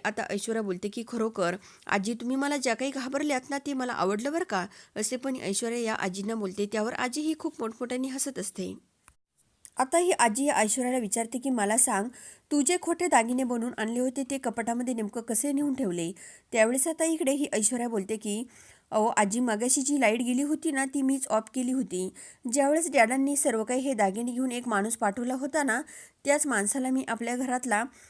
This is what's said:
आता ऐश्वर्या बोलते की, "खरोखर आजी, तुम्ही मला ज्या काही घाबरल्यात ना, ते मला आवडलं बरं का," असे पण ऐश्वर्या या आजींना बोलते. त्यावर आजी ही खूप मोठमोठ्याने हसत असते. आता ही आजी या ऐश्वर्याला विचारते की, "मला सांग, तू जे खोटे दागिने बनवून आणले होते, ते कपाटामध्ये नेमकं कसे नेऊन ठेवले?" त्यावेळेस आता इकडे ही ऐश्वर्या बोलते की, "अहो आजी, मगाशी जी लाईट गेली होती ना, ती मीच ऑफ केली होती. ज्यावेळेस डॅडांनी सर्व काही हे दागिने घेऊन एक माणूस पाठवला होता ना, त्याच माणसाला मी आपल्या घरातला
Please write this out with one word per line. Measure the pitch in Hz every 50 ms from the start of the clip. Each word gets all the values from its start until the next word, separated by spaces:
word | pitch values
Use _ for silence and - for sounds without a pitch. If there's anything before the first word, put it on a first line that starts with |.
| -
आता | 214 220 - - -
ऐश्वर्या | - 202 - 226 226 226
बोलते | 214 202 180 180 - 208
की, | 202 240 226 -
"खरोखर | 240 233 220 226 220 202 180 170 180 190 - - - - - -
आजी, | - 202 190 220 240
तुम्ही | 226 233 247 262
मला | 269 277 285 294 285
ज्या | 247 262 226
काही | - 254 277
घाबरल्यात | 262 269 247 262 269 285 311 294 277 254 254 -
ना, | 277 277
ते | 269 285 277
मला | 262 254 247 233
आवडलं | - 175 190 208 208 240 285
बरं | 302 339 370 -
का," | 214 185 175 202 - - - - -
असे | 208 214 - 254 240
पण | 254 277 262 254
ऐश्वर्या | - 175 196 - 240 226 233 240
या | 233 220 220
आजींना | - - 196 180 196 196 214 226
बोलते. | 226 208 185 185 202 202
त्यावर | 208 220 220 214 233 -
आजी | - 254 254 247 302
ही | 302 311 320 311
खूप | - 320 - -
मोठमोठ्याने | 233 220 226 - 247 240 247 254 254 269
हसत | 254 277 - 285 254 226
असते. | 214 - - - 185 185 190 - - _ _ _ _ - - _ _ _ _ _ _ _ _ _ - - - -
आता | 262 262 - 339
ही | 359 359
आजी | - - 240 233 214 240 277
या | 294 -
ऐश्वर्याला | - 214 214 - 262 247 247 254 240
विचारते | 220 190 - - 220 220 - 240
की, | 254 277
"मला | 254 233 202 202 214 233
सांग, | - 262 220 190 202 254 - - - - - - _ -
तू | 294 294
जे | 269 349 359 359
खोटे | - 330 339 330 349 349
दागिने | 311 240 226 233 247 254 262
बनवून | 240 247 233 226 247 240 -
आणले | - 220 233 247
होते, | 247 262 254 277 269
ते | 262 277 269
कपाटामध्ये | - 240 - - 220 220 233 240 247 247 254
नेमकं | 226 214 202 - 226
कसे | 226 - 226 - - 285
नेऊन | 277 277 294 285 262
ठेवले?" | 269 269 190 175 175 165 170 - - - - - - _ _
त्यावेळेस | - 233 214 226 254 262 - 320
आता | 320 - 320
इकडे | 320 330 311 339 262
ही | 277 269 285 - -
ऐश्वर्या | 220 208 - 254 240 240 240
बोलते | 226 208 190 202 220 214
की, | - 214 202 220 240 240 - - - - - - _ -
"अहो | - 214 214 226 - -
आजी, | 208 196 208 240
मगाशी | 254 240 214 208 233 254 - 294
जी | 262 285 285 277
लाईट | 254 208 220 240
गेली | 247 240 247 254
होती | 285 294 311 311 - 330
ना, | 277 262 269
ती | 269 269 285
मीच | 269 262 269 269 - -
ऑफ | - 220 220 - -
केली | 262 247 247
होती. | 254 269 226 185 175 180 185 190 - - - - - _ - 254 226
ज्यावेळेस | 285 277 277 302 320 330 330
डॅडांनी | 277 277 226 220 254 269 269 277 285
सर्व | 277 - 285 226 220 220
काही | 226 247 262
हे | 262 277 262
दागिने | 214 208 190 185 226 240 247
घेऊन | 240 247 262 254
एक | 240 247 247 247
माणूस | 220 196 202 226 - -
पाठवला | 226 202 196 262 240 247 254
होता | 254 269 277 - 311 285
ना, | 262 220 254 311 - - - - - _ _ -
त्याच | 277 285 294 294 294
माणसाला | 240 208 202 202 - 277 254 262
मी | 262 262 262 -
आपल्या | 226 226 233 233 247
घरातला | 247 262 247 247 254 - 254 214 208 240 269 - - - -